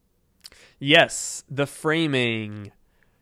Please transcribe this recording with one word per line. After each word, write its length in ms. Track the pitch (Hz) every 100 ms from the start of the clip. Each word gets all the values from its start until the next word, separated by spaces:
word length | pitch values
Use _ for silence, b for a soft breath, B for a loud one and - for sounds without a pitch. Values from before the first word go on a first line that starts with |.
| _ _ _ _ - b b b
Yes, 640 | 139 165 131 - - - -
the 180 | 139 143
framing. 1040 | - 160 160 160 131 120 110 107 104 101 - _ _ _ _